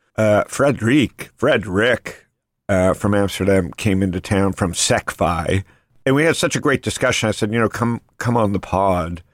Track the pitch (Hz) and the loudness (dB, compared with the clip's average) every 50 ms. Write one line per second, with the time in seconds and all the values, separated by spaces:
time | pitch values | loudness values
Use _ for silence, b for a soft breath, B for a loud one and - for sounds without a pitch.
0 | _ _ _ - 110 107 104 101 - - - - 139 143 127 - 107 113 135 151 | _ _ _ 0 2 4 4 2 2 -2 -2 0 0 0 2 0 0 2 4 2
1 | 117 - - - - - _ _ 113 143 143 117 87 - 90 98 110 123 120 - | 2 0 -2 -10 -18 -18 _ _ 0 2 2 0 -2 -2 0 0 2 2 0 0
2 | - - - - _ _ _ _ _ _ _ _ _ - 98 92 92 95 90 - | -4 -12 -18 -18 _ _ _ _ _ _ _ _ _ -2 0 2 2 2 2 0
3 | - 101 104 101 101 95 - - 95 101 98 95 87 73 - - - 110 95 95 | 0 0 2 2 0 0 -2 -2 0 2 2 2 2 -2 -6 -4 -2 0 0 2
4 | 98 95 85 92 - - 101 95 98 98 92 - 104 87 87 - - - 120 104 | 0 0 -2 -4 -4 -2 0 0 0 0 0 -2 -2 -2 -2 -2 0 0 0 0
5 | - - - - 98 82 85 80 80 78 90 98 95 b b b b b b b | -2 -6 -4 -2 -2 -2 0 -2 -2 -2 -2 -2 -2 b b b b b b b
6 | _ 135 135 139 156 165 143 - - 160 - 123 104 147 135 123 - 110 - - | _ 0 0 2 2 2 2 0 -2 -2 -2 -2 0 0 0 0 -2 -6 -4 0
7 | - 127 120 - - 110 104 - 113 104 110 117 113 101 - - 117 117 117 - | 0 0 0 0 0 -2 -2 -2 -2 -2 0 0 0 0 0 -2 -2 -2 -2 -4
8 | - _ _ _ - 120 117 120 110 101 101 92 - - - 92 98 98 92 87 | -8 _ _ _ -4 -2 0 0 0 0 -2 -4 -4 -2 -2 0 2 2 0 0
9 | 82 87 87 85 - _ | -2 -4 -8 -10 -12 _